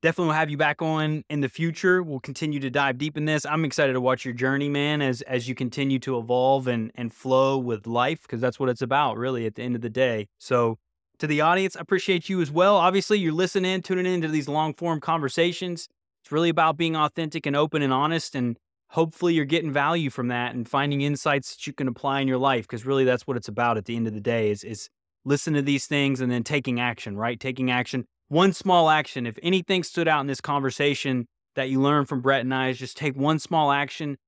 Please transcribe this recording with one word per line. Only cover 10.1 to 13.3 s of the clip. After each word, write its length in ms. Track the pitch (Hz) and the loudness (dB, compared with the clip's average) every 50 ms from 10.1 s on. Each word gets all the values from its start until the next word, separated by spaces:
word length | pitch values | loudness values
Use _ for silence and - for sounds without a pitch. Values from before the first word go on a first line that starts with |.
| 117 110 104 - _ _ | 2 -2 -6 -8 _ _
So 400 | - - 131 120 120 117 113 - _ _ _ _ _ _ _ _ | -6 0 2 2 2 2 0 -4 _ _ _ _ _ _ _ _
to 80 | - | -2
the 140 | 151 147 147 | -2 0 2
audience, 360 | 151 160 175 185 190 185 - | 4 4 4 4 2 -2 -4
I 40 | - | -6
appreciate 480 | 165 - 202 185 - - 190 180 - - | -4 0 0 0 2 0 0 0 0 -2
you 140 | 196 185 170 | -2 -2 -2
as 80 | 139 | 0
well. 260 | 147 165 180 196 208 | 2 4 6 6 6
Obviously, 420 | 196 170 180 185 196 185 - 214 214 | 6 6 4 4 2 2 2 0 2
you're 140 | 185 160 | 2 0